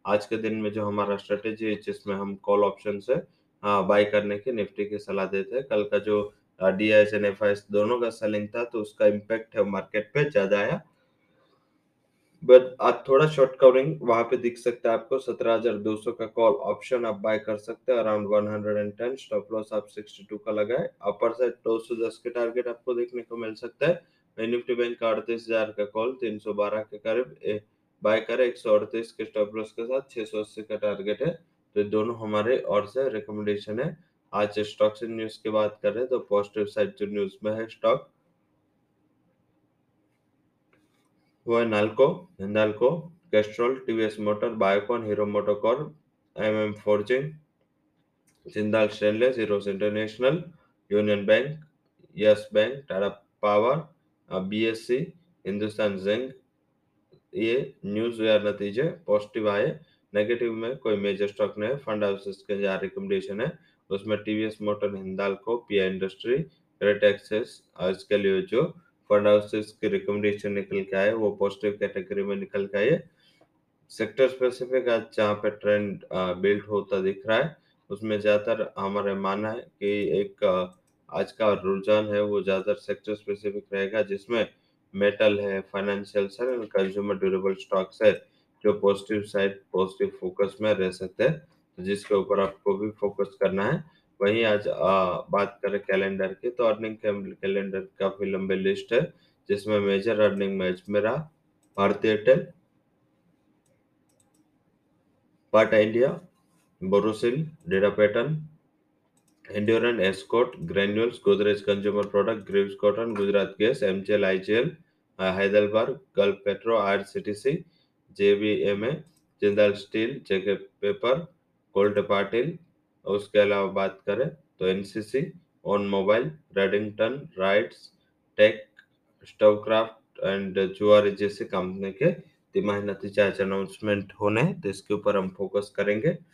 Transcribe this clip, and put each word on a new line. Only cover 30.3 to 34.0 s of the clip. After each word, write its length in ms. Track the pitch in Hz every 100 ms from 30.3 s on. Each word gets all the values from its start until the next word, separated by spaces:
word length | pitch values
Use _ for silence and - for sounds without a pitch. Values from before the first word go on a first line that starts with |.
| 107
अस्सी 240 | 104 -
का 140 | 104 104
टारगेट 460 | 104 98 98 104
है। 160 | 156 170 _ _ _
तो 60 | 104
ये 80 | 104
दोनों 280 | 107 113 113
हमारे 460 | 107 104 110 131 -
ओर 200 | 104 101
से 220 | 131 135
रिकमेंडेशन 720 | 107 - 104 104 101 107 110
है। 240 | 160 -